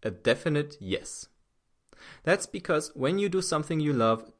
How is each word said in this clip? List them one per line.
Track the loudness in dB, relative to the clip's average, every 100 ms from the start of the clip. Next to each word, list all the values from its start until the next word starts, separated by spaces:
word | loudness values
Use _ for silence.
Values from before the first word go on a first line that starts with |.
a | -8
definite | 0 2 2 2 -2 -2 -8
yes. | -4 -4 -4 -14 -16 _ _ _ _ _ _ -20 -20 -6
That's | 0 0 0
because | -8 0 0 0
when | -2 0 2
you | 0
do | 0
something | 0 -2 0 0
you | 2
love, | 4 4 2 -2 _